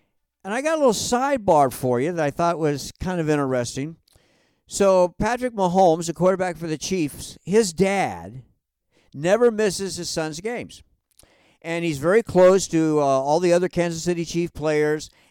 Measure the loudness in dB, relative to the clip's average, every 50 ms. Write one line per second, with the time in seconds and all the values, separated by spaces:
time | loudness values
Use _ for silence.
0 | _ _ _ _ _ _ _ _ -10 -8 -6 -4 -2 -2 0 2 2 2 2 0
1 | -2 -2 -2 0 0 0 -2 -2 2 2 4 4 4 2 0 -2 -2 -2 0 0
2 | 0 -2 -2 -2 -2 -4 -2 -2 -2 -2 -2 0 -2 -2 -2 -2 -6 -12 -12 -8
3 | -6 -6 -4 -2 0 0 0 0 0 0 -2 -2 -4 -4 -6 -8 -8 -8 -10 _
4 | _ _ _ _ _ _ _ _ _ _ _ _ _ -10 -2 0 2 4 4 4
5 | 4 2 0 -2 -4 -2 -2 -2 -4 -6 -2 0 0 2 4 4 6 6 4 2
6 | 0 -6 -4 0 2 2 2 2 -2 -4 -6 -8 -6 -6 -6 -6 -6 -4 -2 -2
7 | -2 -4 -4 -10 -16 -16 -16 -16 -8 0 2 2 2 2 2 0 0 0 2 -2
8 | -2 -4 -4 -10 -14 -14 -16 -18 -20 _ _ _ _ _ _ _ _ _ _ _
9 | _ _ -12 -6 0 0 2 4 4 2 2 2 -2 -2 -2 -2 -6 -8 -8 -8
10 | -8 -8 -6 -4 -4 -6 -6 -8 -10 -10 -10 -10 -12 -14 -16 -20 -20 _ _ _
11 | _ _ _ _ -20 _ _ _ _ _ _ _ -10 -6 -6 -4 -2 -2 -4 -2
12 | 0 2 2 2 2 2 4 6 8 8 8 6 2 0 0 0 2 2 2 2
13 | 2 2 2 0 2 2 0 2 2 4 2 2 2 0 -2 -2 -2 -2 -2 -6
14 | -4 -4 -4 -4 -4 -4 -4 -4 -4 -4 -6 -6 -4 -2 0 0 0 0 -2 -4
15 | -6 -12 _ _ _ _